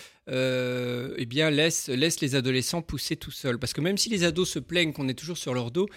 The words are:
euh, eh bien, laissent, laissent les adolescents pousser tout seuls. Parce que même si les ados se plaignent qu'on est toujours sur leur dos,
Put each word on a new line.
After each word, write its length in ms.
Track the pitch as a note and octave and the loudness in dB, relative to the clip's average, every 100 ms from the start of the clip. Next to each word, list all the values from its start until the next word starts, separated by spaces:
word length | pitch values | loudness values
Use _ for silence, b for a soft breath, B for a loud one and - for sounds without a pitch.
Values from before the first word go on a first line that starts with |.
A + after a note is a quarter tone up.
| B B - | B B -4
euh, 840 | B2+ C3 B2+ B2 B2 B2 B2 C3 - | 0 0 0 0 -2 -2 -4 -4 -6
eh 80 | |
bien, 240 | A#2+ C3 D#3 | -2 2 4
laissent, 400 | D3 E3 D#3 - | 6 4 2 0
laissent 320 | B2+ D#3+ D#3+ | 2 2 2
les 140 | C#3+ | 0
adolescents 480 | C3+ B2+ B2+ A#2+ F3 | 2 2 2 2 -2
pousser 340 | D#3+ C#3+ - D#3+ | -4 -6 -4 -6
tout 140 | - | -8
seuls. 280 | - C#3 A#2+ | -6 -2 -2
Parce 140 | - | -2
que 80 | - | -2
même 160 | E3 G3 | 0 0
si 140 | - | 0
les 140 | G#3 | 2
ados 260 | E3+ D#3+ F#3 | 2 2 0
se 80 | D#3 | -2
plaignent 340 | B2+ F3 E3 | -2 0 2
qu'on 160 | C#3+ C3 | 0 -2
est 60 | B2 | -4
toujours 200 | D#3 E3+ | -6 -6
sur 160 | - | -2
leur 160 | B2+ A#2+ | -2 0
dos, 180 | C#3+ G3+ | 0 -2